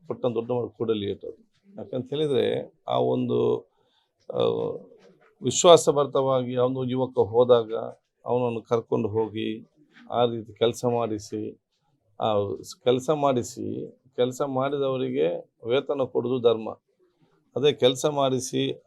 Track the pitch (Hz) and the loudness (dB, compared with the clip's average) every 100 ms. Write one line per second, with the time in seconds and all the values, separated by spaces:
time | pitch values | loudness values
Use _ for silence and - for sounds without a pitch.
0 | - 117 127 113 117 123 107 - 113 110 | -14 -4 -2 -2 -2 -4 -4 -4 -2 -2
1 | 101 95 92 - _ _ _ - 110 127 | -4 -6 -12 -16 _ _ _ -16 -10 -8
2 | 127 143 151 123 110 127 - _ - 62 | -6 -4 0 2 0 -2 -6 _ -4 0
3 | 123 64 62 60 60 60 - _ _ _ | 0 0 0 0 0 0 -6 _ _ _
4 | _ _ - - 58 - - - - - | _ _ -8 0 0 0 -4 -8 -14 -20
5 | - _ _ - 127 - - 240 170 143 | -20 _ _ -8 -4 4 8 8 8 0
6 | 135 139 135 131 123 123 127 131 127 127 | 0 0 0 0 0 0 0 0 -2 -2
7 | 131 127 104 117 120 120 110 113 120 - | 0 0 2 4 6 6 4 -6 -8 -14
8 | _ _ - 123 120 113 - 117 113 127 | _ _ -4 0 0 -4 -2 -2 0 -2
9 | 110 110 107 107 110 110 - _ _ - | 0 -2 -4 -4 -6 -8 -12 _ _ -20
10 | - 113 120 117 107 107 113 117 123 120 | -6 0 0 -2 -10 0 0 0 -2 0
11 | 113 107 - 107 110 - _ _ _ _ | -2 -6 -8 -8 -8 -12 _ _ _ _
12 | _ - 113 104 101 - - - 123 127 | _ -4 0 0 -2 -6 -12 -4 0 2
13 | 127 151 143 123 101 110 104 113 - - | 0 0 2 0 -2 -8 -8 -8 -10 -16
14 | _ - 123 127 143 131 139 143 135 131 | _ -2 -2 -2 -4 -2 -2 -2 -2 -2
15 | 131 131 165 175 - _ 117 135 135 143 | -2 -2 -2 -4 -12 _ -2 0 0 -4
16 | 123 127 120 127 117 113 107 - _ _ | -2 -2 -2 2 2 2 -4 -12 _ _
17 | _ _ _ _ _ 123 143 135 127 135 | _ _ _ _ _ 0 0 4 2 2
18 | 156 143 135 131 127 135 135 - | -2 0 0 0 -4 -4 -4 -6